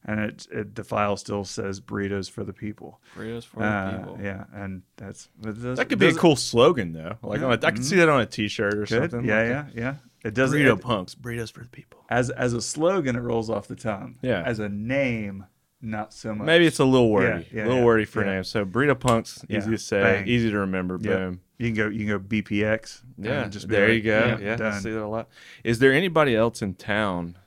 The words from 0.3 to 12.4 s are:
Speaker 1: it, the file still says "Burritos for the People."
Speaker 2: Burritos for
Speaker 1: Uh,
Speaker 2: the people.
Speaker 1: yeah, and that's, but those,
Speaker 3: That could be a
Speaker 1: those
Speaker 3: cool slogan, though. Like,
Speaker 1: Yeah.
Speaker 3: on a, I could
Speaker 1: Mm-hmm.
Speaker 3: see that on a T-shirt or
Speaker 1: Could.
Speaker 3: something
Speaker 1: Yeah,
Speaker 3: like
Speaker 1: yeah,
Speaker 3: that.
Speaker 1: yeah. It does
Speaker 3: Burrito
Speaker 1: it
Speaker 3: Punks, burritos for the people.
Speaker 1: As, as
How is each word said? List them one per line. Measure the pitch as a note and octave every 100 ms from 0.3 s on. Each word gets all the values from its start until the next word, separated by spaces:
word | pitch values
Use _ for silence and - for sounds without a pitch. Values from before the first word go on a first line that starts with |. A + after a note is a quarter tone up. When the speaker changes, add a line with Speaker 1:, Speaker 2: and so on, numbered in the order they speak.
| - -
Speaker 1:
it, | A2+ G#2 G#2+
the | -
file | G#2+ G#2 G2+
still | - G#2
says | F#2+ - G2 F#2+
"Burritos | - G#2 G2 G2 F#2
for | - G2+
the |
People." | G2 G#2+ G#2+ - - _ -
Speaker 2:
Burritos | A2 A#2
for | - A2
Speaker 1:
Uh, | G#2+ G#2 F#2+
Speaker 2:
the | F#2+
people. | F#2+ F#2+
Speaker 1:
yeah, | G2+ G2 -
and | G2+ G2 F#2 _ -
that's, | G2 G2+ - _
but | A2 G#2+
those, | B2 B2+
Speaker 3:
That | -
could | B3
be | F#3
a |
Speaker 1:
those | D#3+
Speaker 3:
cool | F3 C#3
slogan, | - A#2 C#3 D#3+ F2
though. | D#2+ D#2+ A2
Like, | G#2+ G#2+
Speaker 1:
Yeah. | B2+
Speaker 3:
on |
a, | A2+
I |
could | D#3+ A#2+
Speaker 1:
Mm-hmm. |
Speaker 3:
see | C3 F3+
that | E3
on | C#3
a | G#2+
T-shirt | - G#2 - G2+ G#2
or | G#2
Speaker 1:
Could. | A2+ E3
Speaker 3:
something | A#2+ A#2+
Speaker 1:
Yeah, | G#2+
Speaker 3:
like | A2+
Speaker 1:
yeah, | C3
Speaker 3:
that. | C#3+ A2+
Speaker 1:
yeah. | B2 C#3+ _ _
It | A2+
does | G#2+ C3
Speaker 3:
Burrito | D3 C#3 G#2
Speaker 1:
it |
Speaker 3:
Punks, | A#2+ G#2+ F2+ -
burritos | A#2+ A#2 A2+
for | -
the | A#2+
people. | - - - _
Speaker 1:
As, | A#2 B2+
as | -